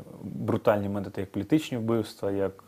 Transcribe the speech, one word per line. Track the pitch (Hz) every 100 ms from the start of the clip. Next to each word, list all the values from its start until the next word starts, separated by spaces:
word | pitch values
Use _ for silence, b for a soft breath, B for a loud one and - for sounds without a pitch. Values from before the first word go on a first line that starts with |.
| 98 -
брутальні | - - 113 113 - 104 101
методи, | 101 95 98
як | 95
політичні | - 101 156 156 123
вбивства, | 113 117 107 - 98
як, | 98 98 95